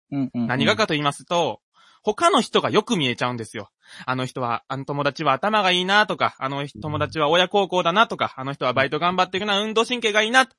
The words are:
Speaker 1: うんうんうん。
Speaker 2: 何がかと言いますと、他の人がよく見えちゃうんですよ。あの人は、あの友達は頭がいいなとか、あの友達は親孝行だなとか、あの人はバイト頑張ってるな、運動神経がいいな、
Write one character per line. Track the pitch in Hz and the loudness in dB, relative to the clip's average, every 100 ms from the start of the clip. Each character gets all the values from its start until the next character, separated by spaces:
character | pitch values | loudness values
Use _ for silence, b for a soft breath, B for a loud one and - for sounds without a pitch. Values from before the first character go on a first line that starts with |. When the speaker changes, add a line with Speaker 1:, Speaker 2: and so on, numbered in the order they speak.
| - | -8
Speaker 1:
う | 139 | -4
ん | 131 | -4
う | 120 | -2
ん | |
う | 117 | -2
ん。 | |
Speaker 2:
何 | 131 147 | 0 0
が | 214 | 0
か | 208 | 0
と | |
言 | 151 | 0
い | |
ま | 147 | -2
す | - - | -4 -2
と、 | 170 147 104 _ _ b b | 0 0 -4 _ _ b b
他 | 214 214 339 | -4 0 2
の | 320 | 2
人 | - 202 | 2 0
が | 131 | 2
よ | 135 | 0
く | - 196 | 0 0
見 | 131 | 0
え | 117 | -2
ち | |
ゃ | 123 | -2
う | |
ん | 120 | -4
で | 107 | -8
す | 113 | -12
よ。 | 98 _ B B B | -14 _ B B B
あ | 127 | -4
の | 127 | -4
人 | 135 | -4
は、 | 120 113 - | -4 -4 -6
あ | 135 | -8
の | 135 | -6
友 | 143 | -2
達 | 143 135 | -2 0
は | 151 | 0
頭 | 135 202 214 | 2 2 2
が | 185 | 2
い | 180 | 2
い | 185 | 2
な | 208 208 | 2 2
と | - | 0
か、 | 117 - | -2 -2
あ | 135 | -6
の | 139 143 - | -6 -8 -10
友 | 151 151 | -6 -4
達 | 147 143 | -4 0
は | 147 | 2
親 | 170 185 | 4 4
孝 | 202 190 | 2 0
行 | 180 | 0
だ | 170 | 2
な | 190 226 | 2 2
と | 175 | 0
か、 | 110 - | -6 -6
あ | |
の | 135 | -8
人 | 143 131 | -4 0
は | |
バ | 127 135 | 2 0
イ | |
ト | 147 | 0
頑 | 175 185 | 0 0
張 | 185 | 0
っ | |
て | 185 | -2
る | 208 | -2
な、 | 196 | -2
運 | 220 | 0
動 | 220 233 | 0 0
神 | 247 | 0
経 | 220 | 0
が | 214 | 0
い | 220 | 2
い | |
な、 | 254 254 | 2 2